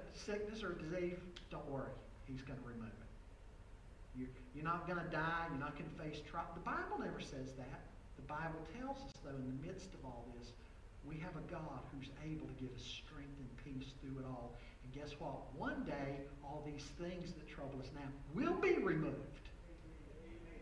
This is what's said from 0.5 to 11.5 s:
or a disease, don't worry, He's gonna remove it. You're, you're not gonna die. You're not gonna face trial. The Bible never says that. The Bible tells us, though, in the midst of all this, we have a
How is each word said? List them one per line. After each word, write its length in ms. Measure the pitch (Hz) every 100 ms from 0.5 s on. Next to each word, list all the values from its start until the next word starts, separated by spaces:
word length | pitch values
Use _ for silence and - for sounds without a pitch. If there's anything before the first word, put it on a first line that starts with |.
| 220
or 100 | 190
a 60 | 170
disease, 380 | 156 180 175 175 - - -
don't 160 | 156 139
worry, 220 | 135 - - - - -
He's 160 | 131
gonna 180 | - 127 123
remove 220 | 113 110
it. 100 | 104 - - - - - - - - - - - 127
You're, 120 | 127 - -
you're 100 | 143
not 240 | 160 170 165
gonna 180 | 180 156
die. 360 | 156 165 165 165
You're 100 | 135
not 160 | 147 -
gonna 340 | 160 156 156
face 100 | 147 -
trial. 180 | 175 170
The 60 | 170
Bible 380 | 220 330 359 415
never 220 | 185 151
says 320 | - 135 131 -
that. 240 | 131 131 - - - -
The 100 | 131
Bible 340 | 151 160 160 156 226
tells 200 | 262 269
us, 160 | 135 -
though, 120 | 143 135
in 100 | 127
the 200 | 131 165
midst 280 | 190 -
of 100 | -
all 220 | 131 123 123 120
this, 140 | 117 - - - - - 147
we 80 | 156
have 180 | 180 156
a 140 | -